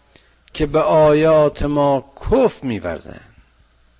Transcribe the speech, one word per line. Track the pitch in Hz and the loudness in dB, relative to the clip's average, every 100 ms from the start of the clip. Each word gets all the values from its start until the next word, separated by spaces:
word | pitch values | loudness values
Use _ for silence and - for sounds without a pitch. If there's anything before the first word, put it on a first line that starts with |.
| _ _ _ _ _ | _ _ _ _ _
که | - 151 | -8 -4
به | 156 | -2
آیات | 156 165 151 151 160 156 151 147 | 0 2 4 4 4 4 2 -2
ما | 143 147 143 139 - - | -4 -2 0 -2 -6 -12
کفر | - 240 240 - 135 | -2 0 0 -2 -8
می‌ورزن | 107 87 80 - - - _ _ _ _ _ _ | -8 -8 -10 -14 -20 -20 _ _ _ _ _ _